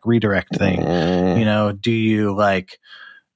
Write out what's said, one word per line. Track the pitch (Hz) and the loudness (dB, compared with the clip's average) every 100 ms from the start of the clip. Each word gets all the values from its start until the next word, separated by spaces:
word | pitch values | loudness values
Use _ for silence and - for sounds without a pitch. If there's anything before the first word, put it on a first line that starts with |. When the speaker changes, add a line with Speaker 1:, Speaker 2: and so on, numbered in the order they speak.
| 113 | 0
Speaker 1:
redirect | 117 107 95 - 82 | 0 2 -2 -4 -2
thing? | 98 90 | -2 0
Speaker 2:
Mm. | 82 87 80 90 92 90 | 0 0 0 0 2 2
Speaker 1:
You | 110 | 2
know, | 107 104 | 0 0
do | 101 117 | -2 -2
you, | 113 110 107 104 98 | 0 0 0 0 0
like, | 104 95 92 - _ - - - _ | 0 0 -4 -14 _ -20 -20 -20 _